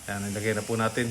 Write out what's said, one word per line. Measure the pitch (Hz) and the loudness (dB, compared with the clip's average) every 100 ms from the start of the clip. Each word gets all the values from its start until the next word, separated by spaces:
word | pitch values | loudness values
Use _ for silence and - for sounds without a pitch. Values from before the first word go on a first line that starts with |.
| - | -8
Ayan, | 101 101 | -4 -4
ilagay | 101 107 107 | -2 0 0
na | 101 | 0
po | 113 | 2
natin. | 110 123 117 | 2 2 0